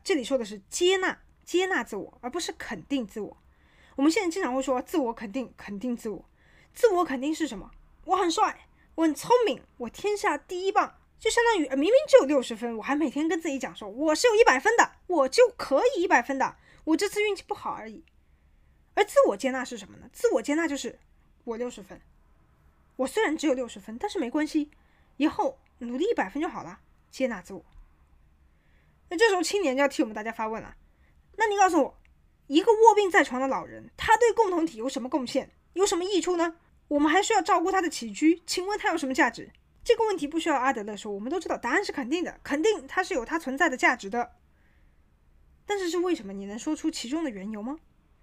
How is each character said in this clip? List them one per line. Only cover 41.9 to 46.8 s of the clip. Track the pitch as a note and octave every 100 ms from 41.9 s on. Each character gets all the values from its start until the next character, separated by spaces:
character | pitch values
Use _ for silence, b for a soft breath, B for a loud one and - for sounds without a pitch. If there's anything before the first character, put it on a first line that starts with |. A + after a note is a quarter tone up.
肯 | - A#3+
定 | F4
的， | B3 -
肯 | - C#4+
定 | G#4 F#4+ C4
他 | F#4
是 | F4+
有 | D#4+
他 | A3+ D#4+
存 | C4 C4+
在 | E4+
的 | B3
价 | E4 B3
值 | G3
的。 | F#3 F3+ _ _ _ _ _ _ _ _ _ _ _ _ _ -
但 | G4+
是 | F4+
是 | F4
为 | F4+
什 | E4 G3
么？ |
你 | G3
能 | G3 A3
说 | D#4
出 | D4+